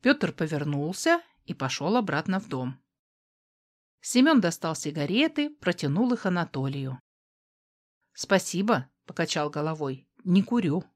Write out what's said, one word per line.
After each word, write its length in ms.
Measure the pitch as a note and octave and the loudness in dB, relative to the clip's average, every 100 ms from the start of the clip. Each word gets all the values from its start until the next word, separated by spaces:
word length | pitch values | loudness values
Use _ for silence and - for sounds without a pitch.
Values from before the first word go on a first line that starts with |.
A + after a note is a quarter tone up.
Пётр 320 | A#3+ D4 F3 | 4 4 2
повернулся 880 | - D#3+ D3+ D3 C#3+ D3+ F#3+ E4 E4+ - _ - | -2 -2 -2 -2 -2 -4 -2 2 2 0 _ -14
и 80 | |
пошёл 420 | - C3 - D3 A#3 | -6 -4 -2 0 0
обратно 440 | G#3 D3 D#3+ F#3+ | 0 -2 -2 -4
в 80 | - | -4
дом. 320 | C3+ B2+ C3+ _ _ _ _ _ _ _ _ _ _ _ _ | -6 -6 -8 _ _ _ _ _ _ _ _ _ _ _ _
Семён 400 | - B3 C#4 D4 | -2 4 6 6
достал 340 | F3+ E3 E3 D#3+ | 4 -2 -6 -4
сигареты, 760 | D3+ D#3 C#3+ G3+ D#4+ D#4 D4 | -6 -4 -2 2 0 0 -6
протянул 640 | - - E3+ D3 D3+ B3 | -4 -4 -2 -2 0 0
их 120 | A#3+ F#3+ | 0 0
Анатолию. 760 | F3+ E3 C#3+ C3+ C#3+ C3+ C3 _ _ _ _ _ _ _ _ _ _ _ | -2 -2 -4 -4 -4 -8 -10 _ _ _ _ _ _ _ _ _ _ _
«Спасибо», 760 | - - F#3+ - F3 G3+ G3 C3 _ - | -14 0 0 2 -2 0 0 -2 _ -16
покачал 440 | - E3 - D3 | -4 -2 -2 -2
головой, 580 | D3+ D3+ D#3+ C#3+ C3 _ _ | -2 -4 -4 -6 -6 _ _
«не 200 | F#3 F3+ | 2 2
курю». 400 | F#3+ A#3+ F#3 D#3+ - | 4 0 0 -2 -6